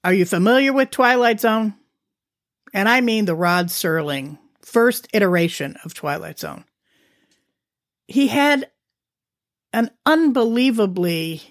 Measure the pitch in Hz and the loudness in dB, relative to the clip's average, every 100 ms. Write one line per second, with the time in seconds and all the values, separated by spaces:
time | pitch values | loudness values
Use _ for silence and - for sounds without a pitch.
0 | 175 190 175 175 196 254 269 269 262 - | -2 0 0 2 2 4 2 0 0 2
1 | 240 254 240 220 233 220 220 202 _ _ | 2 4 2 2 0 0 -2 -6 _ _
2 | _ _ _ _ _ _ _ 202 208 247 | _ _ _ _ _ _ _ -2 0 2
3 | 240 220 202 160 175 180 175 - 175 160 | 0 0 0 0 0 0 -2 -4 -2 -2
4 | 147 139 139 147 _ _ - 233 240 240 | -4 -6 -8 -14 _ _ -4 0 2 0
5 | - 220 196 175 170 - 143 - 170 - | -2 0 2 2 0 -4 -10 -12 -16 -10
6 | 147 147 - - 78 - - _ _ _ | -8 -8 -10 -14 -14 -14 -20 _ _ _
7 | _ _ _ _ _ _ _ _ _ _ | _ _ _ _ _ _ _ _ _ _
8 | - 247 277 285 294 285 - _ _ _ | -6 0 0 2 2 0 -4 _ _ _
9 | _ _ _ _ _ _ _ 220 233 - | _ _ _ _ _ _ _ -4 -4 -4
10 | 294 320 311 247 233 233 262 226 202 185 | 0 2 2 2 0 2 2 2 0 0
11 | 175 165 165 160 - | -2 -2 -4 -8 -14